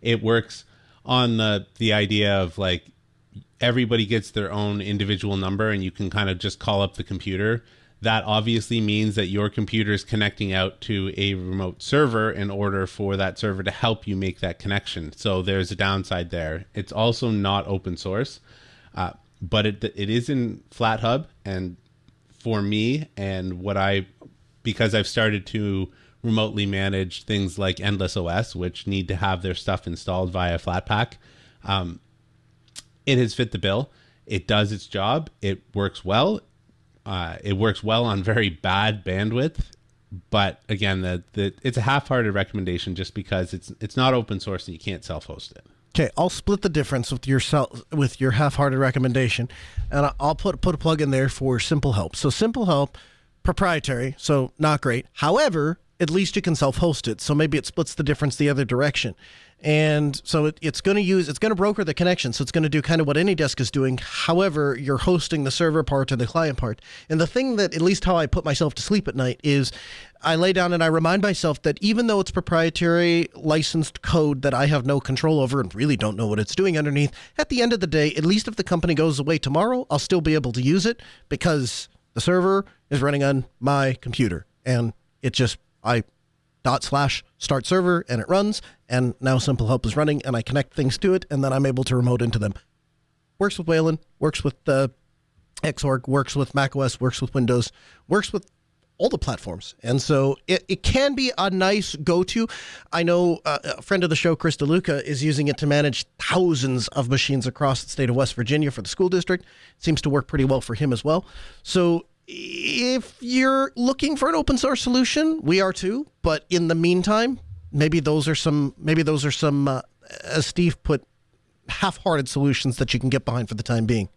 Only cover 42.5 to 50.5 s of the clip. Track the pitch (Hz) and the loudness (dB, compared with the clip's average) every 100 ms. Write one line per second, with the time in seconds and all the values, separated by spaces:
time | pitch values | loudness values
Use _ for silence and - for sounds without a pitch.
42.5 | 104 92 90 - 90 92 - 98 95 90 | -4 -4 -4 -4 -6 -8 -8 -4 -4 -4
43.5 | 92 - 92 107 - 131 127 110 98 - | -8 -12 -12 -8 0 2 2 -2 -6 -6
44.5 | 95 - 82 - 90 - 85 - 78 - | -8 -10 -12 -8 -10 -8 -12 -10 -16 -16
45.5 | - - _ _ - 143 - 175 - - | -20 -20 _ _ -2 0 0 -2 -2 -2
46.5 | 202 202 156 139 131 120 131 135 135 - | 0 0 0 -2 -2 -4 -6 0 0 2
47.5 | 151 131 - - 160 131 - 131 110 147 | 2 0 -4 -8 0 0 2 0 2 2
48.5 | - 143 131 135 131 131 127 123 - 120 | 2 0 2 2 2 2 2 0 0 -4
49.5 | - - - - 143 143 - 143 156 202 | -8 -10 -8 -4 0 0 0 -2 0 -2